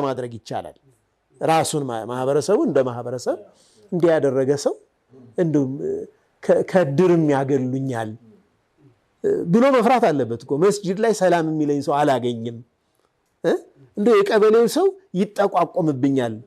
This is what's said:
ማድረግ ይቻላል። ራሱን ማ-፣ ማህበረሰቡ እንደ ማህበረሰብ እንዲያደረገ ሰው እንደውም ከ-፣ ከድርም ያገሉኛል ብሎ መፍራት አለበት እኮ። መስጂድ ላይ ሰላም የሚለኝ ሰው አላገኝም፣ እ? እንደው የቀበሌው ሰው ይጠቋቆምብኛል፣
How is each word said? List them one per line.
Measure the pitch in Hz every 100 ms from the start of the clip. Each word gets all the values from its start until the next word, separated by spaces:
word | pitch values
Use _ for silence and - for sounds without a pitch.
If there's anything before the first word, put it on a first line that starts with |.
ማድረግ | 143 123 123
ይቻላል። | 117 - 117 85 - _ _ _ _ _ -
ራሱን | 147 160 147 156 135
ማ-፣ | 113 110
ማህበረሰቡ | 123 131 143 143 220
እንደ | 320 143
ማህበረሰብ | 127 120 120 127 165 330 - _ _ _ _
እንዲያደረገ | 180 165 160 139 131 131 143
ሰው | 262 - _ _ _ - - -
እንደውም | 170 147 131 139 156 160 - _ _ _
ከ-፣ | - 170
ከድርም | - 185 156 139 185 170 156
ያገሉኛል | 139 135 143 127 131 135 120 110 110 113 101 _ _ _ _ 139 _ _ _ - - 170
ብሎ | 190 269
መፍራት | 254 214 254
አለበት | 214 151 117 117
እኮ። | - 143
መስጂድ | 190 202 180 190
ላይ | 226
ሰላም | 208 185 170 160
የሚለኝ | 156 147 143
ሰው | 151 143
አላገኝም፣ | 147 131 120 120 117 117 120 _ _ _ _ _ _ _
እ? | 170 339 - _ - -
እንደው | 208 214
የቀበሌው | 196 220 214 220 233
ሰው | 285 381 381 _
ይጠቋቆምብኛል፣ | 180 208 - 202 196 165 - 160 135 139 135 120 110